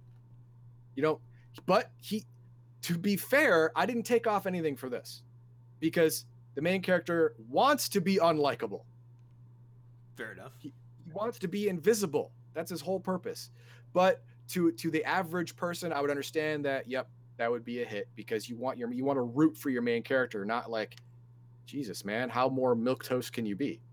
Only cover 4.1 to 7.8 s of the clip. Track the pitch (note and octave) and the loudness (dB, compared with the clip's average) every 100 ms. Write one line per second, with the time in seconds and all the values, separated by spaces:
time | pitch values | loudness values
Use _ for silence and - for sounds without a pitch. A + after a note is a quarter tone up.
4.1 | A#3 A3+ G#3 F#3+ F3+ D#3+ B2+ C3 A#2+ - | 2 4 0 0 -2 -2 -2 -6 -8 -10
5.1 | - - - - - - - D#3+ F3 D#3+ | -16 -20 -20 -20 -20 -20 -4 -2 4 2
6.1 | D3+ - - - - D#3+ F#3+ F3+ F3+ - | 2 -8 -20 -14 -4 0 0 2 0 2
7.1 | E3+ D#3 - A2 C#3+ B3+ D4 | 2 2 0 -4 2 4 4